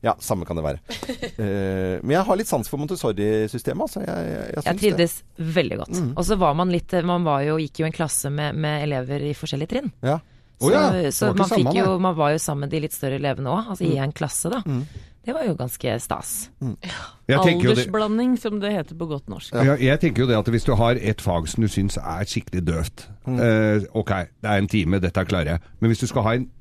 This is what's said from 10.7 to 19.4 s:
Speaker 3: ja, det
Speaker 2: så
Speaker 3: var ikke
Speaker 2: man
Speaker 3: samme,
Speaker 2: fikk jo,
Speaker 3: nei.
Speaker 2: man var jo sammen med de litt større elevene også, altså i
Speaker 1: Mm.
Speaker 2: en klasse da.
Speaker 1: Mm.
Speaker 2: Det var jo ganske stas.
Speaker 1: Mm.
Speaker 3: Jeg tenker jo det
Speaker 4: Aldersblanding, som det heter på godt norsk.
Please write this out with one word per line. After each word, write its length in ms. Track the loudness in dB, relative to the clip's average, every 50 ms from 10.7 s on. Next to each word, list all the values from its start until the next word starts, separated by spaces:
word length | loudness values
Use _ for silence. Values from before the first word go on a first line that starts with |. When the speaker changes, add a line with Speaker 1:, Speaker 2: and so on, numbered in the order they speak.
| 6
Speaker 3:
ja, 80 | 6 6 4
det 220 | 4 2 0 0 0
Speaker 2:
så 140 | 2 2 2
Speaker 3:
var 20 | 4
ikke 80 | 2
Speaker 2:
man 80 | 2 4
Speaker 3:
samme, 140 | 4 4 4 4
Speaker 2:
fikk 80 | 4 4
jo, 60 | 4
Speaker 3:
nei. 160 | 2 2 2 2
Speaker 2:
man 120 | 0 2 2
var 160 | 2 2 2
jo 60 | 2 0
sammen 220 | -2 -4 -4 -4
med 80 | -2 -2
de 60 | -2 -4
litt 80 | -4 -6
større 240 | -4 -4 -4 -2
elevene 320 | -2 -2 -2 -2 -2 -2 -2
også, 240 | -2 -2 -2 -4 -6
altså 140 | -4 0
i 80 | 0 0
Speaker 1:
Mm. 60 | 0 0
Speaker 2:
en 80 | -2 -2
klasse 400 | -4 -4 -4 -4 -4 -4 -2 -4
da. 80 | -4 -2
Speaker 1:
Mm. 160 | -2 -2 -2 -4 -6 -10 -16 -16 -16 -20 _ _
Speaker 2:
Det 100 | -6 -4
var 100 | -2 -2
jo 80 | -2 -2
ganske 380 | -2 -4 -8 -8 -4 -4 -4 -4 -4
stas. 340 | -4 -4 -6 -6 -4 -8 -8 -8 -8 -12 -12 -8
Speaker 1:
Mm. 160 | -6 -6 -6 -6 -8 -10 -10 -10 -10 -14 -18 -14 0 2
Speaker 3:
Jeg 120 | 2 4
tenker 240 | 6 4 4 4 4
jo 80 | 4 4
det 140 | 4 2
Speaker 4:
Aldersblanding, 500 | 0 0 0 0 2 2 2 2 2 2 2
som 220 | 0 -4 -4 -2
det 120 | -2 -2 -2
heter 220 | -2 -4 -6 -8 -8
på 80 | -6 -6
godt 240 | -6 -6 -6 -8 -12
norsk. 220 | -12